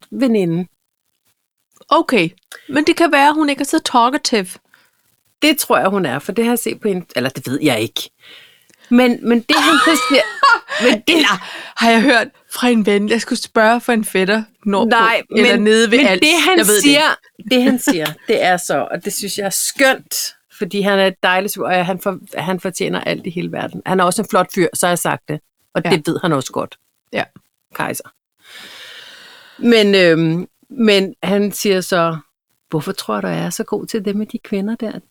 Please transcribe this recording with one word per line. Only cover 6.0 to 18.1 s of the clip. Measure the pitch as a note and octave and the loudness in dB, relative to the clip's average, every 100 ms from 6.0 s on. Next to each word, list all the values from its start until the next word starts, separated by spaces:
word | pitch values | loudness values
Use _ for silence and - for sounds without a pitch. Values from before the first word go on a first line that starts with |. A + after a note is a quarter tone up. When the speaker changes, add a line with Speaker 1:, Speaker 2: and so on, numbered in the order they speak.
| D3+ | -2
Speaker 1:
er, | C3 | -4
for | - | -4
det | G3 | -2
har | A#3 | 0
jeg | A#3+ | -2
set | - - | -4 -4
på | G#3+ | -4
hende, | F#3 - - | -4 -6 -6
eller | C3 | -4
det | C#3 B2 | -6 -6
ved | C3+ | -2
jeg | D3 A#2 | 0 0
ikke. | A2+ - - _ - - - _ _ _ - | -2 -6 -12 _ -20 -20 -20 _ _ _ 0
Men, | A#3+ B3 A#3+ A3 | 2 4 2 0
men | A#3+ | 0
det, | - D4+ | 2 2
han | D#4 D4+ | 2 4
så | D#4+ D4 B3+ | 2 2 2
siger, | C4+ G#4 - C#5 | 0 0 0 2
Speaker 2:
<laughs> | A#4 - - B3 | 2 -2 -2 0
Speaker 1:
men | A3 - | 0 0
det | D#4+ | 2
Speaker 2:
Eller | G#3 F#3+ - - - - | 2 -2 -8 -16 -14 -2
har | A#3 | 2
jeg | A3+ | 4
hørt | B3+ A#3 - - _ | 4 2 0 -8 _
fra | - B3 | -2 0
en | A3+ G3+ | 2 2
ven, | G3+ G#3 | 2 0
jeg | A3+ | -2
skulle | - A#3+ | -2 -6
spørge | - A#3 A3 A#3+ | -2 2 2 2
for | - | 0
en | A3+ | -2
fætter | G#3+ F#3+ F#3+ A3 A3 _ | 0 0 0 -2 -4 _
nordpå, | G3+ G3 A3+ | -2 0 2
Speaker 1:
Nej, | A#3 A3+ G#3 - G#3+ | 2 2 0 -2 2
Speaker 2:
eller | A#3+ | 2
Speaker 1:
men, | G3+ | 4
Speaker 2:
nede | G#3 A3+ A3+ | 4 4 4
ved | B3 | 4
Speaker 1:
men | A#3+ | 4
Speaker 2:
Als. | F#3 | 2
Speaker 1:
det, | D4+ E4+ D4+ | 2 2 4
han | F4+ | 4
Speaker 2:
Jeg | G#3 | 4
ved | |
det | G#3 | 4
Speaker 1:
siger, | C#4+ C#4+ D#4 - _ - | 4 4 2 -2 _ -18
Speaker 2:
ikke. | G#3+ | 0
Speaker 1:
det, | B3+ | 2
han | B3+ B3+ | 2 2
siger, | - F3+ D3+ | 0 -2 -4